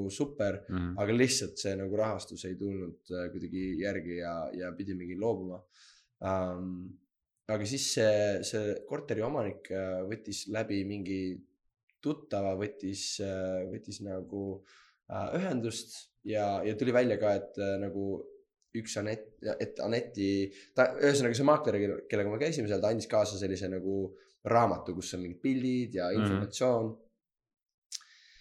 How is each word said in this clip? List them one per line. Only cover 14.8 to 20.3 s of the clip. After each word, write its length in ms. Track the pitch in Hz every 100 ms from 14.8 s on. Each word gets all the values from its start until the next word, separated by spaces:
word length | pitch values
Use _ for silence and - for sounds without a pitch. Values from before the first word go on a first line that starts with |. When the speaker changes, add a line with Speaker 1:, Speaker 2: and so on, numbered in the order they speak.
| - _ -
Speaker 1:
äh, 240 | 98 101
ühendust 640 | 165 185 127 113 - - - - _
ja, 420 | 101 107 104 98
ja 160 | 101 107
tuli 160 | 127
välja 240 | 123 123 101
ka, 140 | 104 101
et, 220 | - -
äh, 160 | 98 98
nagu 280 | 101 98 98 95 - - _ _ _ 117
üks 180 | 110 107
Anett-, 460 | 104 110 - - 107
et 260 | - 110 -
Aneti, 480 | 104 117 - 104 98